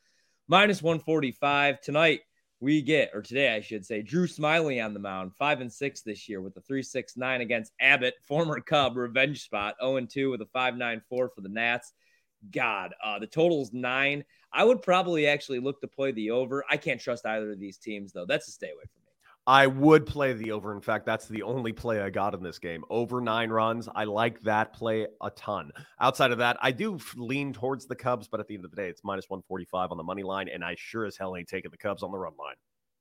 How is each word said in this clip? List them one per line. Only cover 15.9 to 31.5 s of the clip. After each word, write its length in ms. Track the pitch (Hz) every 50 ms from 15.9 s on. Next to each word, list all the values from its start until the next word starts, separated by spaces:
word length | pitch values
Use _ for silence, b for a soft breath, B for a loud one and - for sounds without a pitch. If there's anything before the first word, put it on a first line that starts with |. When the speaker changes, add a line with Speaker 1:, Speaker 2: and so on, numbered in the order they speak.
| - - 139 139 123
Speaker 1:
the 180 | 110 107 107
over. 340 | 117 123 131 117 135 139 135 -
I 100 | 147 151
can't 220 | - 160 131 120
trust 280 | - 131 120 117 - 110
either 240 | 110 110 107 107
of 80 | 104 95
these 180 | 101 98 95 -
teams, 340 | - 113 107 101 101 95
though. 140 | - 92 87
That's 220 | 92 139 156 - -
a 40 |
stay 180 | - - 98 82
away 160 | 76 - - -
from 100 | - _
me. 20 | _ _ _ b b b b b _ 127
Speaker 2:
I 160 | 131 139 139
would 400 | 131 131 135 139 156 156 156 151
play 280 | - - 143 139 131 123
the 180 | 110 110 110
over. 220 | 107 107 95 104 104
In 80 | 101
fact, 240 | - - 110 104 -
that's 200 | 117 110 110 -
the 160 | - 107 107
only 300 | 95 107 127 135 117 113
play 300 | 107 - - 120 113 104
I 80 | 98 98
got 240 | 92 104 98 104 101
in 100 | 90 92
this 160 | 85 80 -
game. 240 | - 85 82 80 78 -
Over 320 | 104 117 120 113 120 123
nine 280 | 120 117 110 117 117 113
runs. 380 | 113 110 110 113 113 117 107 113 -
I 80 | 104 110
like 380 | 107 101 107 117 117 113 -
that 320 | 101 110 107 107 110 - -
play 340 | - 117 113 110 110 107 104 - _
a 80 | - 104
ton. 400 | - - - - 104 92 78 71 - B B B B -
Outside 300 | 113 131 131 - 147 123
of 80 | 120 113
that, 180 | 120 120 117 -
I 100 | - 135
do 240 | 131 113 208 220 196
f-, 200 | 113 - - -
lean 380 | 123 120 113 135 143 143 139 131
towards 320 | 104 123 131 139 127 -
the 100 | - 127
Cubs, 320 | - - 127 123 113 101 -
but 140 | - 104
at 60 | 107 -
the 80 | 104
end 100 | 98 90
of 60 | 85
the 40 | 82
day, 140 | 101 98 90
it's 160 | 85 - -
minus 240 | 101 98 95 - -
one 120 | 95 92 - _
forty-five 420 | 95 92 87 - - 92 92 85
on 60 | 87
the 80 | 85 80
money 200 | 87 92 101 95
line, 260 | 92 95 98 95 -
and 160 | - 90 85
I 100 | 87 87 -
sure 280 | - - - 113 110
as 100 | 101 -
hell 220 | - 98 92 92 87
ain't 100 | 85
taking 240 | -